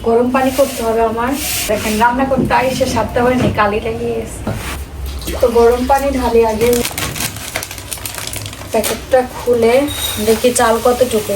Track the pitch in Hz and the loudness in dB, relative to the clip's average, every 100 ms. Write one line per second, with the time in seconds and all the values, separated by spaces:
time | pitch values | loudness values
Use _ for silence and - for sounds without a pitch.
0 | 226 233 254 269 262 262 254 - 226 226 | 2 2 4 2 2 2 0 0 0 2
1 | 226 226 240 294 - - - 208 220 214 | 2 0 -2 -2 -4 -4 -2 -2 0 2
2 | - 254 262 262 - 247 254 254 254 247 | 2 2 0 2 2 2 2 0 0 0
3 | 214 254 247 254 220 - 208 208 226 233 | -2 0 2 2 2 2 0 0 -4 -4
4 | 233 226 220 - 214 - - - - - | -4 -4 -6 -8 -8 -6 -8 -8 -10 -10
5 | - - - - 240 233 233 247 254 277 | -8 -8 -8 0 2 6 4 4 2 2
6 | 277 254 247 226 226 214 233 240 240 - | 2 0 2 4 2 2 2 2 0 -6
7 | - - - - - - - - - - | -8 -6 -8 -8 -10 -8 -10 -12 -12 -12
8 | - - - - - - - 226 - 220 | -12 -10 -10 -10 -10 -12 -4 -2 -2 -4
9 | - 254 247 - 240 240 226 254 294 - | 2 2 2 -6 0 2 4 4 2 -4
10 | - 214 214 220 247 247 233 226 247 240 | -6 -2 0 2 2 2 2 2 2 2
11 | 240 220 208 | 2 0 -2